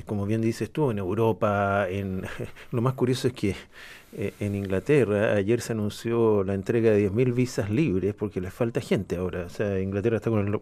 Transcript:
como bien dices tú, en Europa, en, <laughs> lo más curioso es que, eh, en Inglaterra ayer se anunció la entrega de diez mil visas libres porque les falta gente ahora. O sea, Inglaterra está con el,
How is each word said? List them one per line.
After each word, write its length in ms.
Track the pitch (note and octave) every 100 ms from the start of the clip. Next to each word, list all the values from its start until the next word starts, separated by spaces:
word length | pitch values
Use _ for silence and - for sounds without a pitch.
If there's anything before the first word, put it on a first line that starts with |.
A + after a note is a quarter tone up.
| -
como 220 | G#2+ G2+
bien 140 | A2+
dices 280 | A2+ A2+ G#2+
tú, 220 | - C3
en 80 | G#2
Europa, 880 | F#2 G2 A2+ - G#2+ G2+ G2+ G2+ F#2+
en, 320 | G2 G2 F#2
<laughs> 500 | F#2 - A2 - -
lo 100 | B2
más 100 | A#2+
curioso 340 | C3 B2+ B2+ B2
es 40 |
que, 220 | - G2+ F2+ - - - - -
eh, 200 | - G2+ -
en 140 | G#2
Inglaterra 800 | G2+ G2 F#2+ F#2+ D3 G2+ G#2 A2
ayer 260 | G#2 G2+ A#2
se 120 | -
anunció 680 | A2 G#2 - A#2 A#2 A2+ G#2
la 100 | F#2+
entrega 380 | G2 F#2+ A#2 A2+
de 60 | G#2
diez 140 | G2+
mil 220 | G#2 B2+
visas 380 | A#2+ B2 - G2+
libres 420 | G#2+ C3+ F#2 G2
porque 280 | G#2 G#2 F#2+
les 120 | F2+
falta 260 | - A#2 A#2+
gente 360 | - F3+ F#2 F2
ahora. 300 | F2+ F2+ E2+
O 40 |
sea, 300 | - G#2 G2
Inglaterra 380 | F#2+ G2+ G#2+ A2
está 120 | -
con 180 | A2 G2+
el, 120 | G#2